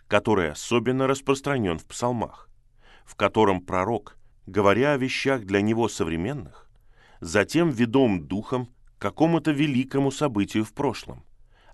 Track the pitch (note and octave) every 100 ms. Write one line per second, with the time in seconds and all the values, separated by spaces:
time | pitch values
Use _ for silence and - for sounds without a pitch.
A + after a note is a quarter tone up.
0 | - G#2 G#2+ G2+ D#2+ D2 - A#2+ A#2+ C3
1 | C3+ C3+ - C#3 C#3+ C#3 G2 D#2+ - -
2 | B2 A#2+ - - - - _ _ - -
3 | - - G2+ A2 G#2 F#2 F#2 F#2 F#2+ A2+
4 | - - - _ - F#2+ G2+ G2+ C#3+ C#3+
5 | B2+ - C#3 C3+ F#2+ G2+ G#2 A2+ A2+ -
6 | E2+ E2 G2 C#3+ D#2 - - _ - -
7 | - - F2 G2 G2 D3+ E3+ A2+ A#2+ B2+
8 | B2+ F#2 C#2+ F#2+ - B2+ B2 _ - -
9 | G2+ - E3 E3 D#3+ C#3 D#3 B2 C3 C3+
10 | C#3 C3+ D3 G#2 G2 G#2+ A2 - C#3+ G#2
11 | - B2 - - - _ _